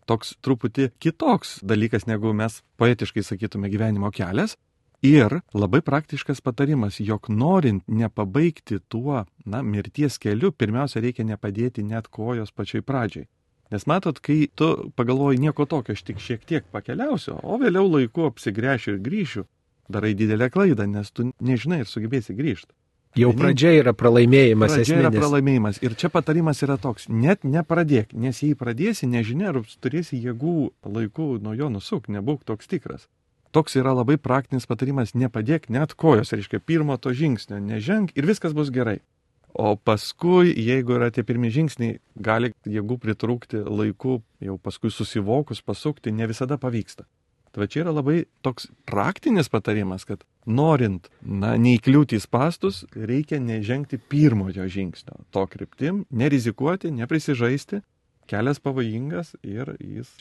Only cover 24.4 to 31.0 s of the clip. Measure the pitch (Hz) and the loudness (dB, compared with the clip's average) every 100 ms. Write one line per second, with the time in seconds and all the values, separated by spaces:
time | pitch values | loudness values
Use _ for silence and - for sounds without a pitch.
24.4 | 127 110 110 - 117 - - 107 147 143 | 8 6 6 4 4 4 4 4 4 4
25.4 | 139 131 104 101 123 113 175 175 160 160 | 4 4 2 -2 -4 -2 -2 0 2 2
26.4 | 160 139 139 135 135 110 - 113 135 202 | 2 0 0 0 -2 -6 -4 2 2 2
27.4 | 139 156 160 165 160 131 107 - 123 120 | 0 -2 0 0 4 2 2 -4 -4 -2
28.4 | 147 143 120 117 196 220 131 120 110 131 | -2 -2 -4 -2 -2 -2 -2 0 -2 -2
29.4 | 202 135 110 - 127 147 170 127 120 117 | -2 -4 -6 -8 -4 -4 -4 -6 -6 -4
30.4 | 151 170 127 - 101 107 | -2 -2 -2 -6 -8 -6